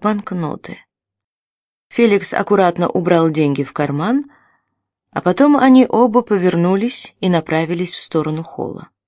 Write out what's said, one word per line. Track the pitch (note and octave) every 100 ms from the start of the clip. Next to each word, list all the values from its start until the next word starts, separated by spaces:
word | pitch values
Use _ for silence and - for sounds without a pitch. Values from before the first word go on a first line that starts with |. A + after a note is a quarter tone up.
банкноты. | G#3 G#3 - F3+ D3+ - - - _ _ _ _ _ _ _ _ _ _ _
Феликс | - A#3 G3+ -
аккуратно | - G3 G3 F3+ F3 E3+
убрал | F#3 E3+ E3+ E3
деньги | D#3 C#3+ C#3
в | C3+
карман, | - C#3+ C#3+ F#3 C4+ C#4 _ _ _ _ _ _ _ _
а | -
потом | F3+ F3+ D4 C#4
они | C4 C4 B3+
оба | A3 A#3+ A3+
повернулись | A3+ G3+ F3+ E3+ F3 G3 A#3+ - - _
и | F#3
направились | E3+ D#3+ D#3+ D#3+ E3+ F3+
в | -
сторону | - D#3+ D#3 D#3
холла. | D#3+ - - - - _